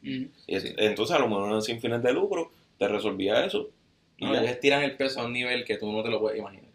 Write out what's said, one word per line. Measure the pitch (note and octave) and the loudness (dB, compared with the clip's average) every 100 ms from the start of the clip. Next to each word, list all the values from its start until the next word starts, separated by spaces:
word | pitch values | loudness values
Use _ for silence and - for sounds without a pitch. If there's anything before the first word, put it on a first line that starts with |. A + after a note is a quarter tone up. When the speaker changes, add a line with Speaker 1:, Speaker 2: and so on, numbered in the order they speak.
Speaker 1:
Ujú. | C#3 C3 C3 - - | -8 -8 -8 -12 -6
Speaker 2:
Y | F#2+ | -4
es- | |
Speaker 3:
Sí. | - - | -4 0
Speaker 2:
entonces | G#2+ G2+ A2 E3 | 2 2 0 2
a | |
lo | B2 | 2
mejor | G2+ | 0
una | G2+ G#2+ | 0 0
sin | A2 A#2 | -2 -4
fines | A#2 A#2+ | -2 0
de | B2 | 2
lucro | D3 G3+ F3+ G3 - _ - | 2 2 0 -4 -10 _ -2
te | G2+ | 0
resolvía | G#2 G#2+ F#2+ F#2+ A#2 F#3 | 0 -2 0 2 2 2
eso. | - - - _ _ _ - | -2 -6 -12 _ _ _ -8
Y | - | 0
Speaker 3:
No, | |
Speaker 2:
ya. | B2+ | 2
Speaker 3:
ellos | A#2 | 2
estiran | B2 C#3 C#3 | 2 4 4
el | C#3+ - | 2 0
peso | C3+ B2+ | -2 -2
a | A#2+ | -4
un | |
nivel | B2 B2 B2 | -4 -2 -2
que | - G#2+ | -2 -4
tú | G#2+ | -2
no | G#2+ | -2
te | A2+ | 0
lo | G#2+ | 0
puedes | G#2+ A2 | 0 -2
imaginar. | G2 - - | -6 -12 -20